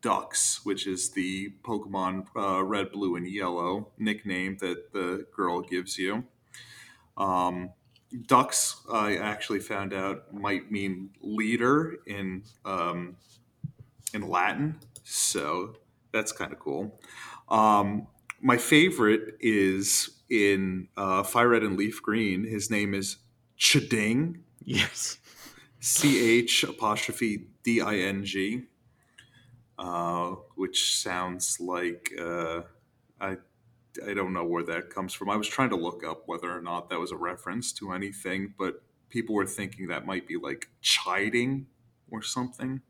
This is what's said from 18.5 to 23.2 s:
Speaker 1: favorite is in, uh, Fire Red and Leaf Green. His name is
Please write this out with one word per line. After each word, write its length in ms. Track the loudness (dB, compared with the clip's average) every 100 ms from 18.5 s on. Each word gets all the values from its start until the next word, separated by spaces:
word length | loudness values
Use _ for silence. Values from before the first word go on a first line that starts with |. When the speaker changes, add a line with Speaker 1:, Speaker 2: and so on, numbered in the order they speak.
| 4
Speaker 1:
favorite 800 | 8 8 8 6 6 6 2 -2
is 680 | 2 6 6 4 2 2 0 -8 _
in, 580 | 4 6 4 2 -2 -6 -4
uh, 260 | 2 2
Fire 240 | 4 6 8
Red 120 | 8
and 120 | 4 2
Leaf 240 | 0 0
Green. 420 | 0 2 2 0
His 260 | 0 -2 0
name 240 | 0 2
is 220 | 0 -4 -8